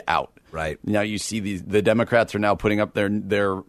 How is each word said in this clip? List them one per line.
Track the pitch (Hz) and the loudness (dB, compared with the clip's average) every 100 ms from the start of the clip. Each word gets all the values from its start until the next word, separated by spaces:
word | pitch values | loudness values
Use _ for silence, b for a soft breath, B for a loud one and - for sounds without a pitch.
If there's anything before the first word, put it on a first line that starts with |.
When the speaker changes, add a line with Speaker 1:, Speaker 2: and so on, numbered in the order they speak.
| - | 0
Speaker 1:
out. | 80 - - _ | 0 -2 -10 _
Speaker 2:
Right. | 80 80 - | -6 -6 -6
Speaker 1:
Now | - 104 | -2 0
you | 107 104 | 0 -4
see | - 110 | -6 -6
these, | 101 92 | -6 -6
the | - 104 | 0 2
Democrats | 110 110 113 117 110 104 | 4 2 4 2 2 0
are | |
now | 107 | 0
putting | 95 107 104 | 2 0 0
up | 104 | 0
their, | - 101 | 0 0
their, | 104 98 101 101 95 | -2 0 0 0 -2